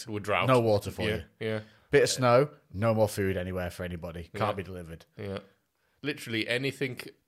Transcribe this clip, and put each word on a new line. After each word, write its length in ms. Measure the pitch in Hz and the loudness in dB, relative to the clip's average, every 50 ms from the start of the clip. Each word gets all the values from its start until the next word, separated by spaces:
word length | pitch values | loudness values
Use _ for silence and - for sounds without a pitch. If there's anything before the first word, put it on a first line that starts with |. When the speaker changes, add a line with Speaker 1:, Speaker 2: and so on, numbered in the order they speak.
| - 117 | -10 -8
Speaker 1:
water, 40 | 107 | -8
we're 60 | 104 | -6
drought. 280 | 98 101 101 87 92 127 | -2 0 0 2 4 4
Speaker 2:
No 120 | 131 127 | 4 4
water 300 | 117 113 104 101 - 98 | 6 6 4 2 2 -2
for 140 | 90 - 113 | -6 -4 -2
Speaker 1:
Yeah, 120 | 110 107 107 | -2 -2 -2
Speaker 2:
you. 60 | - - _ - | -6 -10 _ -8
Speaker 1:
yeah. 200 | - 110 110 107 107 - - _ _ _ | -6 -4 -4 -4 -6 -10 -18 _ _ _
Speaker 2:
Bit 100 | - 143 | 4 6
of 80 | 123 127 | 6 4
snow, 400 | - - 131 123 120 123 147 147 - - _ _ - | 2 2 4 6 6 6 6 4 0 -10 _ _ -6
no 220 | 92 107 113 110 | -2 2 2 4
more 120 | 110 110 104 | 4 4 2
food 300 | - - 101 95 95 90 | 2 0 -2 0 0 -2
anywhere 320 | 90 92 92 92 90 87 | -4 -4 -4 -4 -4 -6
for 140 | - - 90 | -6 -8 -8
anybody. 480 | 90 87 85 80 87 82 87 87 - - | -8 -8 -8 -8 -10 -10 -12 -12 -10 -6
Can't 160 | 101 110 104 | -4 -2 -2
Speaker 1:
Yeah. 20 | 104 | -2
Speaker 2:
be 100 | 98 90 | -4 -6
delivered. 420 | 87 95 90 87 80 82 78 - _ _ | -10 -10 -12 -12 -14 -16 -18 -18 _ _
Speaker 1:
Yeah. 240 | - 107 101 95 98 - - _ _ _ _ _ _ _ _ _ _ | -12 -10 -8 -8 -10 -10 -14 _ _ _ _ _ _ _ _ _ _
Literally 460 | - 143 147 147 - 120 113 113 107 - | -8 -8 -8 -8 -8 -6 -4 -4 -2 -2
anything 520 | 117 123 135 139 123 - 139 131 120 - - - - _ _ | -2 -2 -2 -4 -4 -4 -6 -6 -6 -8 -14 -16 -16 _ _